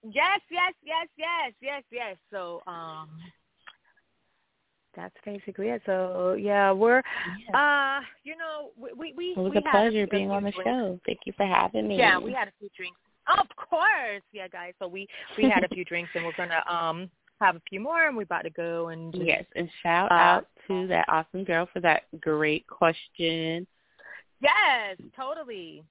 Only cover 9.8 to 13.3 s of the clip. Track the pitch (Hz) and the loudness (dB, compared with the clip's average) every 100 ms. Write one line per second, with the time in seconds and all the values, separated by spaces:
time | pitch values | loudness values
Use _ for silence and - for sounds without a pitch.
9.8 | 226 214 196 202 196 202 202 196 185 254 | 4 2 0 0 0 -2 -2 -4 -2 -2
10.8 | 208 180 - - - - 202 180 190 220 | -2 -4 -6 -6 -8 -4 2 2 2 0
11.8 | 214 196 233 185 220 254 208 _ 202 - | -2 4 4 4 0 -6 -6 _ -20 -14
12.8 | 180 180 _ _ - | -14 -14 _ _ 2